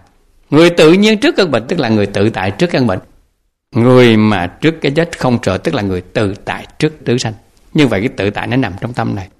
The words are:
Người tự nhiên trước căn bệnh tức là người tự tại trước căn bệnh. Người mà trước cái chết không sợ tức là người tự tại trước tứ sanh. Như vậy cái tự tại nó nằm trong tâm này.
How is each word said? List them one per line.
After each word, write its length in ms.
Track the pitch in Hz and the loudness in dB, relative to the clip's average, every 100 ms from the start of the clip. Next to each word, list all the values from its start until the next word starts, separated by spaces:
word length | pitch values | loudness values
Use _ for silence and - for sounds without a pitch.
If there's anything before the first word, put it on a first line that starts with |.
| - _ _ _ _ | -14 _ _ _ _
Người 200 | 143 170 | 4 4
tự 240 | 175 156 | 6 4
nhiên 260 | 185 214 214 | 6 2 2
trước 160 | 294 - | 0 0
căn 160 | 185 | -2
bệnh 160 | 117 117 | -2 -4
tức 120 | 170 | -4
là 100 | 117 | -2
người 160 | 107 101 | 0 -2
tự 240 | 101 107 | 0 -2
tại 220 | 107 95 | -2 -6
trước 160 | 101 175 | -2 -2
căn 200 | 156 117 | 0 -2
bệnh. 120 | 92 - _ _ _ _ _ _ | -4 -8 _ _ _ _ _ _
Người 460 | 117 120 127 120 110 | 0 4 6 6 4
mà 300 | 107 98 92 | 2 0 -4
trước 280 | - 151 160 | -2 -4 -2
cái 100 | 143 | -4
chết 280 | 147 170 - | -2 -4 -4
không 200 | 131 117 | -2 -2
sợ 140 | 107 92 | -2 -4
tức 160 | 165 | -4
là 80 | 147 | -4
người 200 | 101 92 | -4 -6
tự 320 | - 123 101 101 - | -6 -4 -4 -6 -10
tại 220 | - - _ | -10 -12 _
trước 140 | 156 156 - | -4 -4 -4
tứ 120 | 123 | -2
sanh. 160 | 117 104 _ _ _ | -4 -8 _ _ _
Như 140 | 156 135 | 0 2
vậy 120 | 98 | 0
cái 100 | 117 | -2
tự 200 | - 98 | -4 -4
tại 180 | 104 101 | -4 -4
nó 100 | 127 | -2
nằm 160 | 110 92 | -4 -6
trong 120 | 120 | -8
tâm 220 | 120 117 107 | -6 -6 -6
này. 140 | 92 | -12